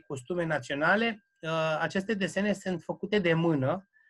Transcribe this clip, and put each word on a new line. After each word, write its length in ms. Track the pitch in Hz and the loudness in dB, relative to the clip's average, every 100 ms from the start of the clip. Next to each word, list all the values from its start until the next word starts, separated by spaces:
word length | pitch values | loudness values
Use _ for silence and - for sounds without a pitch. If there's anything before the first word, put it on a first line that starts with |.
| - | -6
costume 380 | 139 - 175 | -10 -6 -2
naționale. 840 | 165 147 127 143 160 208 233 214 _ _ | 0 -2 -2 0 2 4 2 -2 _ _
Uh, 360 | 160 160 160 156 | -4 0 0 0
aceste 340 | 160 196 196 | 0 -2 -2
desene 380 | 208 180 190 208 | -2 -2 0 0
sunt 300 | 202 190 175 | 0 -2 -4
făcute 360 | - 165 196 - | -6 -8 0 2
de 160 | 170 | 4
mână 540 | 165 170 147 131 185 - _ | 4 4 2 2 -2 -6 _